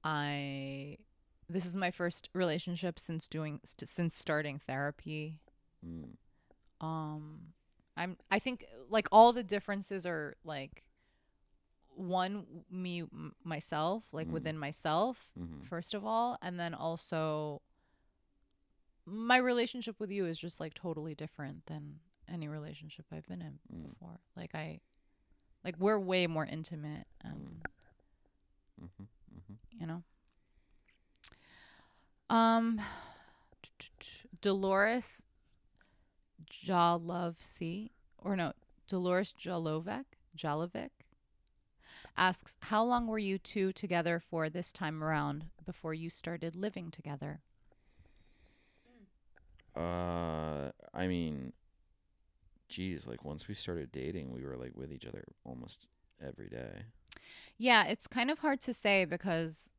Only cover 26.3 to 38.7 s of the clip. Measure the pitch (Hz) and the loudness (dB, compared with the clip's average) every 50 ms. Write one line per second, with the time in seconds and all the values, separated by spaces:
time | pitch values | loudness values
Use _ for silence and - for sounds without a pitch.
26.3 | 165 156 151 - - 160 160 - 175 151 147 151 151 - - - - - - - | 2 0 -2 -2 -4 -8 -6 -8 -8 -8 -8 -8 -8 -8 -10 -14 -18 -14 -12 -10
27.3 | - - 139 135 - - - - - _ - - _ _ _ _ _ _ _ _ | -10 -10 -10 -12 -12 -10 -10 -12 -12 _ -20 -20 _ _ _ _ _ _ _ _
28.3 | _ _ _ _ _ _ _ _ _ - - 90 _ - 95 107 _ _ - - | _ _ _ _ _ _ _ _ _ -18 -18 -18 _ -16 -16 -16 _ _ -20 -20
29.3 | - 90 92 - 98 113 - - - - 165 165 160 175 170 _ _ _ _ _ | -20 -20 -18 -18 -20 -20 -20 -20 -14 -12 -10 -8 -8 -8 -10 _ _ _ _ _
30.3 | _ _ _ _ _ _ _ _ _ _ _ _ _ _ _ _ _ - - - | _ _ _ _ _ _ _ _ _ _ _ _ _ _ _ _ _ -20 -20 -20
31.3 | - _ - - - - - - - - - _ _ _ _ _ _ _ _ _ | -20 _ -20 -20 -20 -20 -20 -20 -20 -20 -20 _ _ _ _ _ _ _ _ _
32.3 | - 226 226 226 226 233 226 226 233 214 202 202 - - - - - - - - | 6 6 8 8 8 6 6 4 2 0 -2 -4 -8 -10 -14 -16 -18 -20 -20 -20
33.3 | - _ _ _ - _ - - _ _ - - - - - - - - - - | -20 _ _ _ -20 _ -20 -20 _ _ -16 -16 -16 -16 -16 -16 -14 -16 -16 -18
34.3 | - - - 208 196 196 190 190 190 190 202 220 233 254 226 - - - - _ | -14 -2 2 4 4 4 4 4 6 6 6 6 6 2 0 -4 -12 -16 -18 _
35.3 | _ _ _ _ _ _ _ _ _ _ _ _ _ _ _ _ _ _ _ _ | _ _ _ _ _ _ _ _ _ _ _ _ _ _ _ _ _ _ _ _
36.3 | _ - 160 - - - - 165 190 175 170 170 170 170 170 170 175 175 175 170 | _ -20 -20 -18 -16 -10 -2 2 6 8 8 8 8 6 2 -2 -2 0 0 -2
37.3 | 170 - - - - - 175 165 170 196 214 226 _ _ _ _ - - - 190 | -2 -4 -12 -14 -8 -6 -4 -4 -4 -4 -8 -10 _ _ _ _ -20 -8 -2 0
38.3 | 202 190 170 147 - - - _ | 0 2 0 0 -2 -6 -16 _